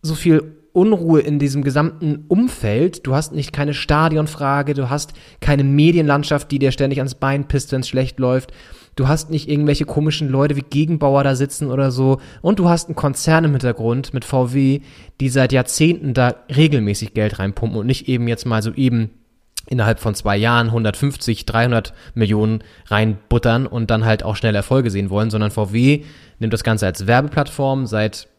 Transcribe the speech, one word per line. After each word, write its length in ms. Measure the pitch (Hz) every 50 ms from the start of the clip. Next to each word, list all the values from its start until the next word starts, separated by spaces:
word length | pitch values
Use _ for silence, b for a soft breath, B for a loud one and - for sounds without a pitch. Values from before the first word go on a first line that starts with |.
so 140 | - 156 160
viel 400 | 151 - 170 160 156 143 156 - _ _ _
Unruhe 480 | _ 180 185 220 220 185 170 165 160 151
in 200 | - 151 147 147
diesem 220 | 143 143 135 147 139
gesamten 640 | 139 131 147 147 160 156 - 180 151 147 151 - -
Umfeld, 760 | 180 190 240 254 - - - 107 104 117 151 185 170 - -
du 100 | 135 131
hast 180 | 135 131 - -
nicht, 180 | 147 139 -
keine 220 | - - 147 147 147
Stadionfrage, 1000 | 139 - - 151 151 160 165 156 156 156 156 - - 143 135 139 143 143 143 147
du 140 | 139 135 123
hast 220 | 135 147 147 - B B B B B B
keine 220 | - - 143 139 135
Medienlandschaft, 840 | 139 139 143 151 165 170 170 156 147 143 143 147 - 151 143 - -
die 80 | 147 139
dir 120 | 139 135
ständig 280 | 127 - 139 135 139 135
ans 160 | 131 139 131
Bein 340 | _ - 135 139 143 143 143
pisst, 220 | - 139 135 - -
wenn's 160 | 131 127 -
schlecht 280 | - 131 131 127 - -
läuft, 360 | 131 123 127 131 127 - B B B B B B B B B
du 140 | - 135 131
hast 200 | 151 160 156 156
nicht 200 | 160 151 - -
irgendwelche 340 | 147 143 147 147 143 139 147
komischen 440 | - - 151 151 156 151 - 156 139
Leute 260 | 131 135 139 147 147
wie 60 | 139
Gegenbauer 640 | 135 - - 143 156 156 160 151 147 139 135 139 139
da 100 | 139 135
sitzen 340 | 127 139 139 - - 151 139
oder 220 | 131 135 139 135
so 300 | 127 127 135 131 135 131 B B B B
und 180 | B 170 214 196
du 100 | 180 175
hast 180 | 170 165 - -
einen 80 | 160
Konzern 480 | - - 143 135 - - - 160 160 165
im 80 | 156
Hintergrund 640 | 143 131 127 123 113 - 113 113 120 131 135 - -
mit 100 | 127 117
V 300 | - - 131 127 120 127
W, 260 | 139 135 135 135 143 B B B B B B B _
die 80 | - 135
seit 220 | 123 139 131 127
Jahrzehnten 640 | 135 127 123 - - - 156 165 175 175 - 143 123
da 220 | 131 123 123 120 - _ _ 131
regelmäßig 580 | 135 156 160 147 135 107 104 101 - - 104 _
Geld 260 | 110 107 107 - -
reinpumpen 380 | 95 98 98 - - 113 - 113
und 100 | 101 123
nicht 200 | 135 - - -
eben 220 | 131 120 120 117
jetzt 160 | 117 - -
mal 160 | 127 117 110
so 100 | 107 117 -
eben 360 | - 135 127 120 117 113 107 - _ _ _ _ _ _ _ _ - - -
innerhalb 300 | - 123 107 107 113 -
von 160 | - 113 104
zwei 220 | - - 107 101 101
Jahren 340 | 107 113 120 120 117 113
hundertfünfzig, 760 | 113 117 113 107 101 - - 143 139 - - - 113 - -
dreihundert 480 | - - 113 117 123 120 113 107 - B B B B B
Millionen 500 | 117 110 98 107 104 107 110 110 110 B B B B B
reinbuttern 840 | B 107 104 110 110 107 98 _ _ 120 120 - 120 113 120 135 -
und 240 | - 120 113 104
dann 140 | 117 110 110
halt 180 | 113 110 101 -
auch 140 | 110 107 -
schnell 180 | - 113 104
Erfolge 340 | 101 101 - 131 135 127 117
sehen 200 | 95 98 101 98
wollen, 200 | 95 104 107 113
sondern 220 | 107 110 107 104
V 220 | 101 - 107 95 104
W 300 | 117 123 135 147 147 147 B B B B B B B
nimmt 140 | 117 113 107
das 100 | 110 -
Ganze 220 | 117 110 107 -
als 200 | 92 85 - 98
Werbeplattform 800 | 98 117 123 139 147 - 160 143 - - - 139 135 135 135 131
seit 440 | 113 107 107 107 110 - - - _ _